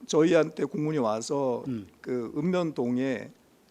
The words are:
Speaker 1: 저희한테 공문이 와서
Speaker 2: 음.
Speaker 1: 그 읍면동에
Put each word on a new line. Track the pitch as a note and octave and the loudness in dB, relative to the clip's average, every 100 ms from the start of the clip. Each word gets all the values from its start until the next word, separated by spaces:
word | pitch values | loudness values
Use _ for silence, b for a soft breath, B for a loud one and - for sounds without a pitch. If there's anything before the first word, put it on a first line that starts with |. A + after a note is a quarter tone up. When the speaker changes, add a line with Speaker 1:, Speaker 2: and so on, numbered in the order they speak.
| - | 0
Speaker 1:
저희한테 | D#3+ E3 E3 D#3 - | 4 6 6 4 -2
공문이 | C#3+ D#3+ D3+ D#3 | -4 -2 -2 0
와서 | A2+ A2 A#2 C#3 C3+ A#2+ C#3 | 0 0 -2 -2 -2 -2 -6
Speaker 2:
음. | A#2 F#2+ - | -8 -10 -14
Speaker 1:
그 | - B2 A2+ D3 | -6 -6 -4 -2
읍면동에 | F3 F#3 E3 C#3+ B2 B2 C3+ A2 A2 - _ _ _ | 0 0 0 -2 -2 0 0 -4 -8 -16 _ _ _